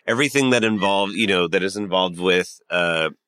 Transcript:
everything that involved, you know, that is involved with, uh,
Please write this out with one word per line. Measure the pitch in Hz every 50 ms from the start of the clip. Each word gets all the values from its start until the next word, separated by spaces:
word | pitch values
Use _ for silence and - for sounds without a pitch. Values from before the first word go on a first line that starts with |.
| -
everything | - 113 123 147 139 - 139 135 127
that | 123 120 110
involved, | 110 110 101 95 98 98 98 101 98 98
you | 101 113
know, | 98 98 90 87 82
that | 85 95 92
is | 98 95
involved | 104 104 95 90 92 92 92 85 85
with, | 90 92 90 90 90 - - - _ -
uh, | 87 90 87 85 82 80 80 78 73 - _